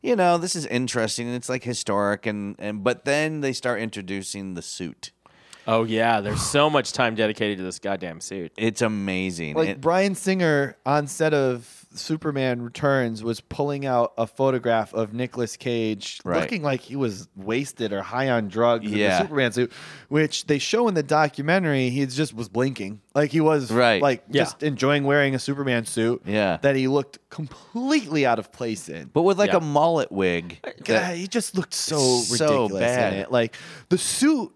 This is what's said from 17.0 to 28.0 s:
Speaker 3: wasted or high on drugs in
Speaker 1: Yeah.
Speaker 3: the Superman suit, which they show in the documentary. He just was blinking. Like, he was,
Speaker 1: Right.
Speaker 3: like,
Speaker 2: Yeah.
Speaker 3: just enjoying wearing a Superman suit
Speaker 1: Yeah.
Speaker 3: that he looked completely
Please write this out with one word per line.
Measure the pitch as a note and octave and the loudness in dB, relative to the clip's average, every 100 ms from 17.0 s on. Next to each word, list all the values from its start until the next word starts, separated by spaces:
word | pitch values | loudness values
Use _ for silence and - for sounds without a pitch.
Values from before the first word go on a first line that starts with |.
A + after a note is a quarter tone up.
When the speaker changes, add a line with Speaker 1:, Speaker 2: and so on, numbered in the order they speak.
| B2 F#2+ E2+ G2 | -2 -4 -14 -12
Speaker 3:
wasted | G2 A#2+ C3+ - A2+ | -4 -2 -4 -4 -4
or | G2 | -4
high | F#2+ A#2+ C3+ | -4 -2 2
on | A#2+ G#2 | 0 0
drugs | G2+ A#2+ A#2 G#2+ | 2 4 2 0
in | G#2 | 2
Speaker 1:
Yeah. | G#2 F#2 | 4 2
Speaker 3:
the | - | 2
Superman | D3 B2 | 2 0
suit, | A#2 A#2+ - - - - | 2 -2 -4 -18 -20 -2
which | D3 D#3 - - | 0 0 -2 -2
they | C#3+ | 0
show | - A3 A#3 | 2 2 2
in | F3 | 0
the | |
documentary. | C#3 D#3 D3+ - C#3+ F#3 E3+ C#3 B2+ | 2 2 2 0 0 2 2 2 0
He | B2+ C3+ | 0 -2
just | B2+ D3+ | 0 -4
was | A2+ A#2 | -4 -4
blinking. | A2 C3+ A#2+ G2 G#2 _ | 0 0 -2 -10 -10 _
Like, | C#3 D3+ | 0 2
he | D#3+ | 4
was, | D#3 C#3+ A#2+ | 4 4 2
Speaker 1:
Right. | A#2 A#2+ G2+ | 4 6 6
Speaker 3:
like, | C#3+ A#2+ - | 4 0 -2
Speaker 2:
Yeah. | C3+ B2 | 0 0
Speaker 3:
just | - | 0
enjoying | D3+ B2+ C3 C#3+ | -4 0 2 2
wearing | C#3 C#3+ C#3 C3 | 4 4 2 0
a | |
Superman | - C#3 C3+ A#2+ A2 | -4 -4 0 -2 -2
suit | - A2+ A#2+ - | 0 0 0 -2
Speaker 1:
Yeah. | G#2+ G2 E2 | 0 2 2
Speaker 3:
that | C#3 C3+ | 2 2
he | C3 | 2
looked | C#3 C3+ - _ | 0 -2 -14 _
completely | - D3 - - A#3 C4 D#4 | -12 -10 -12 -12 -6 0 0